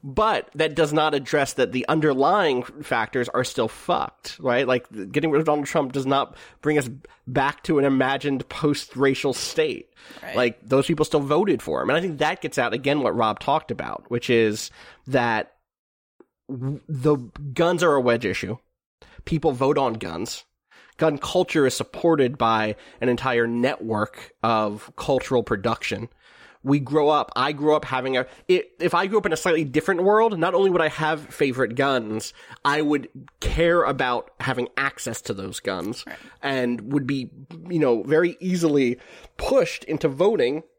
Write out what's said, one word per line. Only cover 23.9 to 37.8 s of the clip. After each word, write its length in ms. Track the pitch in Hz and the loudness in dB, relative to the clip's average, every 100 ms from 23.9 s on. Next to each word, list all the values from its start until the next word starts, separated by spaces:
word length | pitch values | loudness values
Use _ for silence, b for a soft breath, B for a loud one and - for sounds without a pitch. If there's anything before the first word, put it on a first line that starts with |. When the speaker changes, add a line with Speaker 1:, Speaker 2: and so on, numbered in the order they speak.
| 107 107 - - _ | -2 -4 -6 -20 _
Speaker 1:
of 480 | 113 113 107 104 - - | 0 2 0 -4 -14 -10
cultural 480 | - 135 - 127 | -2 -2 2 -2
production. 680 | 107 113 113 113 - 101 117 b b b b b 135 | 0 -2 -2 -4 -4 -8 -10 b b b b b 0
We 140 | 143 | 0
grow 300 | 127 147 147 | 2 2 4
up, 200 | 151 - - | 2 0 -2
I 160 | 135 | -2
grew 240 | 147 151 151 | 0 2 2
up 80 | |
having 320 | 147 131 131 127 | 0 -4 0 -2
a, 60 | 123 B B | -2 B B
i-, 140 | 180 - _ | 0 0 _
if 140 | 175 | 0
I 140 | 175 196 | 0 2
grew 100 | 214 | 0
up 80 | 202 | 0
in 80 | |
a 40 | 160 | -2
slightly 280 | 190 165 151 | 0 0 2
different 380 | 139 147 175 | -2 0 0
world, 360 | 190 214 226 196 | 4 4 4 2
not 140 | 170 | 0
only 160 | 180 196 | 2 4
would 120 | 180 | 4
I 60 | 156 | 2
have 320 | 143 156 156 143 | 0 -2 -2 -6
favorite 420 | - 147 123 120 123 | -2 0 2 -2 0
guns, 580 | 139 131 110 107 - B B B | 0 0 -2 -6 -8 B B B
I 180 | 143 147 | -2 0
would 280 | 151 147 - 139 131 _ | 2 0 -2 -18 -20 _
care 420 | - - 170 170 | -4 2 2 4
about 480 | 123 135 127 123 - _ | 2 0 -2 -2 -6 _
having 300 | - 123 120 - | -6 -4 -4 -4
access 420 | 139 - - 113 | -6 -6 -10 -8
to 100 | - | -4
those 260 | 98 95 - | -4 -4 -6
guns 460 | - 92 90 120 - | -4 -4 -4 -8 -10
Speaker 2:
Right. 80 | B B B | B B B
Speaker 1:
and 520 | 139 131 123 120 107 | -4 -2 0 -2 -2
would 120 | 143 131 | -2 -2
be, 240 | 139 123 - 135 165 170 | -4 -6 -14 -20 -18 -4
you 120 | |
know, 240 | 175 | 0